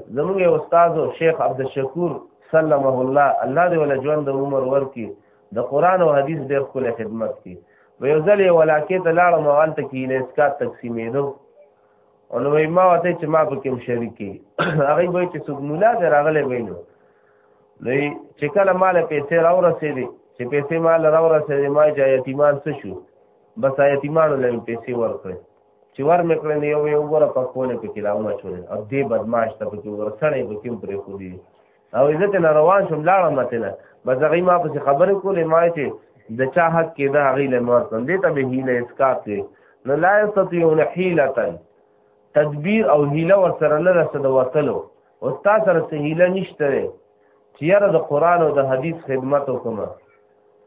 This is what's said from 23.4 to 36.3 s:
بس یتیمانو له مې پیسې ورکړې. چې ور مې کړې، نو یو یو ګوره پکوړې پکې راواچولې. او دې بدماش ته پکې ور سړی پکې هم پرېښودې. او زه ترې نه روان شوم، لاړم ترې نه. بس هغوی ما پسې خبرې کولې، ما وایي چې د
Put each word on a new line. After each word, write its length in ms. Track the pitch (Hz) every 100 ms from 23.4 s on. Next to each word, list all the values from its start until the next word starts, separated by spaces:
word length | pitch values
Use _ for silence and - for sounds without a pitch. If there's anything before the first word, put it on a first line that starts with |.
| _ -
بس 180 | 135 135
یتیمانو 560 | 143 143 143 160 156 139
له 120 | 123
مې 100 | 120
پیسې 320 | - 117 -
ورکړې. 440 | 120 113 - 95 90 - _ _ _ _
چې 100 | -
ور 180 | 139 175
مې 140 | 170 156
کړې، 200 | 151 151
نو 100 | 147
یو 160 | 151 151
یو 160 | 147
ګوره 260 | 147 151 147
پکوړې 480 | 131 127 127 127 113
پکې 240 | 110 104
راواچولې. 600 | 101 104 107 101 95 90 87
او 100 | 104
دې 220 | 107 135
بدماش 460 | 123 113 107 117 113
ته 120 | - 104
پکې 220 | 104 107
ور 220 | 104 107
سړی 320 | - 156 139
پکې 260 | 104 104 123
هم 80 | 113
پرېښودې. 540 | 98 98 - 98 95 90 - _ _ _ _
او 120 | 120 139
زه 200 | 156 202
ترې 140 | 196
نه 100 | 165
روان 300 | 151 160 196
شوم، 180 | 180 156
لاړم 340 | 156 190 170 139
ترې 200 | 120 117
نه. 140 | 101 - - _
بس 140 | - 131
هغوی 240 | 151 165
ما 140 | 180 175
پسې 200 | 160 143
خبرې 360 | 139 139 185
کولې، 300 | 196 185 180
ما 120 | 160 160
وایي 140 | 170
چې 160 | 160 123 - _ _
د 120 | -